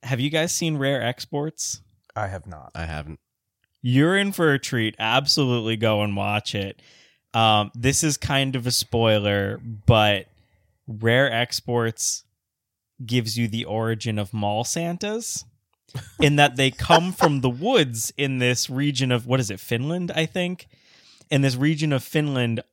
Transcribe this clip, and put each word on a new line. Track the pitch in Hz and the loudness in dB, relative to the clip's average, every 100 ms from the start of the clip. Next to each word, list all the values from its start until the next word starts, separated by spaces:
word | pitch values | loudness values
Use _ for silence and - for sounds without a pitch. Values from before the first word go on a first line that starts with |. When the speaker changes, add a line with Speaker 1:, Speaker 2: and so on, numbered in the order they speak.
Speaker 1:
Have | 131 127 | -4 -2
you | 139 | 0
guys | 160 170 | 0 0
seen | - 170 151 | 0 -2 0
Rare | 135 139 | 0 0
Exports? | 113 127 - 147 151 - - - _ _ _ | -2 -4 -6 -4 -4 -6 -8 -10 _ _ _
Speaker 2:
I | - 104 | -6 -6
have | 95 80 | -6 -12
not. | 82 65 - | -18 -14 -10
Speaker 3:
I | 82 | -8
haven't. | 78 73 78 _ _ _ _ _ _ | -8 -10 -14 _ _ _ _ _ _
Speaker 1:
You're | 123 127 156 190 | 0 4 4 2
in | 202 | 0
for | 190 165 | 0 2
a | 139 | 2
treat. | - 127 110 - | -2 -2 -2 -2
Absolutely | 110 123 143 - 135 123 110 113 | 0 0 2 2 2 2 0 0
go | 110 107 | 2 2
and | 104 101 | 0 -2
watch | 101 104 - | -2 -4 -4
it. | 104 98 - _ _ _ _ _ | -6 -6 -10 _ _ _ _ _
Um, | 117 113 107 101 | 2 4 4 2
this | 117 120 139 | -2 0 2
is | 160 143 | 0 -2
kind | - 139 135 | -2 -2 0
of | 131 120 | -2 -2
a | |
spoiler, | 120 - 120 113 107 104 101 98 107 117 107 - | -2 -2 2 4 4 2 0 -2 -4 -10 -4 4
but | 117 107 101 - _ _ _ _ _ - | 6 6 2 -4 _ _ _ _ _ -14
Rare | 110 113 120 139 | -4 2 4 2
Exports | 113 120 - - 120 113 113 - - _ _ _ _ _ _ _ _ 120 | 0 -4 -6 -4 -2 -2 -4 -6 -6 _ _ _ _ _ _ _ _ -2
gives | 123 110 110 | -2 -2 -2
you | 117 | -2
the | 110 | -2
origin | 117 107 113 113 117 107 | -4 -4 -2 -4 -4 -4
of | 101 | -4
mall | 110 104 104 | -4 -2 -2
Santas | 123 - 170 175 208 220 233 - - _ _ _ _ 135 - - | -4 -4 -4 -6 -6 -6 -6 -10 -12 _ _ _ _ -14 -14 2
in | 151 | 4
that | 147 143 123 | 6 4 4
they | 135 | 0
come | 127 - 165 180 | 0 4 6 4
from | 180 170 143 | 2 2 4
the | 127 | 0
woods | 123 190 254 139 113 - - | 0 2 2 2 -2 -8 -4
in | 139 131 | -4 0
this | 123 123 - | 0 0 -2
region | 131 143 131 131 | -2 -2 0 0
of, | 123 | 0
what | 120 131 | 0 -2
is | 110 | -2
it, | 95 | -6
Finland, | - 117 135 175 175 156 | -4 -4 -2 -4 -4 -2
I | 160 | -2
think? | 190 180 180 - _ _ _ _ _ _ | -2 -4 -4 -12 _ _ _ _ _ _
In | 143 | 2
this | 139 | 2
region | 123 147 160 156 | 2 0 0 0
of | 139 | -2
Finland | - 156 151 135 120 113 - | -2 -2 0 0 -2 -2 -6